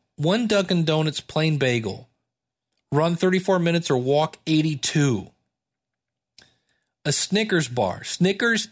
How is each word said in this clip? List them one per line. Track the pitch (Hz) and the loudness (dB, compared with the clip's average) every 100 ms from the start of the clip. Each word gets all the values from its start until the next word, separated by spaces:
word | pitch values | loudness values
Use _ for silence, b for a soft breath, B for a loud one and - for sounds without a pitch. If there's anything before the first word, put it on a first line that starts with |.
| _ - | _ -4
one | 151 214 226 | 0 0 2
Dunkin' | 202 190 180 | 0 2 0
Donuts | 160 156 156 - | 2 0 0 -4
plain | - 156 160 147 | -6 -2 0 2
bagel. | 131 120 110 101 - _ _ _ _ _ _ _ _ | 0 0 -4 -8 -14 _ _ _ _ _ _ _ _
Run | 143 165 | 0 0
thirty-four | 170 190 185 185 185 | 0 0 2 2 2
minutes | 170 170 165 | 2 0 0
or | 131 | 0
walk | 127 143 160 - - | 2 2 0 -4 0
eighty-two. | 156 156 147 - 156 143 107 98 _ _ _ _ _ _ _ _ _ _ _ b b b b b _ | 0 2 -2 -2 2 2 0 -6 _ _ _ _ _ _ _ _ _ _ _ b b b b b _
A | 147 | -4
Snickers | 143 - 202 220 185 131 | -4 -2 -2 0 0 -2
bar. | 120 98 - | -2 -2 -4
Snickers | - - 180 202 233 220 - | -8 0 0 2 0 -2 -2